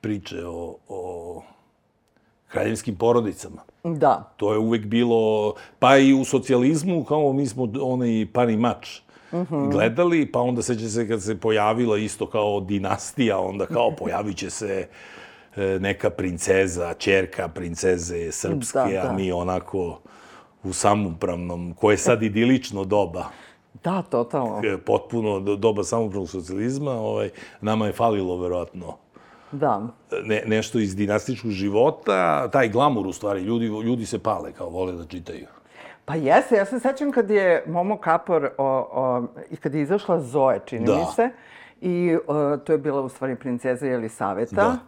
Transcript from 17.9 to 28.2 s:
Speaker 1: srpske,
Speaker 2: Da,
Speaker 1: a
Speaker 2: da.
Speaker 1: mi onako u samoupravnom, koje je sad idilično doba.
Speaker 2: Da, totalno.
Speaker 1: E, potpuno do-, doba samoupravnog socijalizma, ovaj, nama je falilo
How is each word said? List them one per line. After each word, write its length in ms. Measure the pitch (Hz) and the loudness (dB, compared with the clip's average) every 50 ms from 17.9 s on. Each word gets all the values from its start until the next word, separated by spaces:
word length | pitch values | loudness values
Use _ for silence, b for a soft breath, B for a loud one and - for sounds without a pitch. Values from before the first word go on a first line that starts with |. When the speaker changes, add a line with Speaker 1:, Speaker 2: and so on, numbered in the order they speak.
| 92 87 85 85 87 85 85 82 76 | 2 2 -2 -6 -6 -6 -6 -6 -6
Speaker 1:
srpske, 460 | - - 95 82 147 123 - - 135 | -4 -4 -2 -2 -2 -4 -2 0 0
Speaker 2:
Da, 220 | 127 120 - 95 | 0 2 0 -2
Speaker 1:
a 20 | - | -2
Speaker 2:
da. 100 | 131 117 | -2 -2
Speaker 1:
mi 200 | 95 95 92 90 | -2 -2 -2 -2
onako 640 | 87 87 90 92 92 92 - - 98 90 85 82 - _ B B B B B B B B B B _ - | -2 -2 -2 -2 -2 -4 -4 -4 -4 -4 -4 -8 -12 _ B B B B B B B B B B _ -10
u 80 | 95 90 | -8 -6
samoupravnom, 1000 | - - 104 104 107 104 92 82 82 - 90 87 87 90 87 87 87 87 87 85 | 2 4 4 4 4 2 -2 -4 -4 -4 -4 -4 -4 -6 -6 -6 -8 -8 -10 -6
koje 180 | - - 104 107 | 2 4 4 4
je 60 | 95 | 4
sad 240 | - - 123 117 110 | 6 4 4 4 4
idilično 640 | 110 101 107 117 123 131 127 127 - 101 98 98 | 0 2 2 4 4 4 2 0 -4 -6 -6 -2
doba. 400 | 95 101 104 98 85 82 90 87 - B B B B B B B _ _ | 0 2 0 0 0 -4 -8 -10 -10 B B B B B B B _ _
Speaker 2:
Da, 280 | - _ 170 185 196 170 | -8 _ -4 -4 -4 -4
totalno. 580 | - - 120 120 120 - 147 127 113 98 104 113 | -2 -2 -2 -2 0 -2 -4 -2 -2 -4 -2 -2
Speaker 1:
E, 140 | 107 98 92 | -2 -4 -4
potpuno 520 | - - 110 107 - - - 117 110 107 101 | 0 0 0 0 0 -2 -4 -2 -2 0 -2
do-, 240 | 95 95 101 104 | -2 0 -2 -2
doba 280 | 101 98 113 104 101 98 | 2 2 2 2 2 -2
samoupravnog 460 | - - 117 113 107 92 101 92 82 | -2 0 -2 -2 -2 -4 -6 -8 -6
socijalizma, 600 | - 92 85 82 92 98 107 123 135 139 147 143 131 | -8 -10 -8 -6 -6 -4 -4 -4 -4 -4 -4 -4 -4
ovaj, 380 | 117 110 107 107 107 107 101 - B B B B B | -4 -4 -4 -2 -2 -4 -4 -6 B B B B B
nama 260 | - 107 110 110 107 | -2 -2 0 0 0
je 60 | 104 95 | -2 -2
falilo 440 | - 120 117 107 101 | 0 2 2 2 2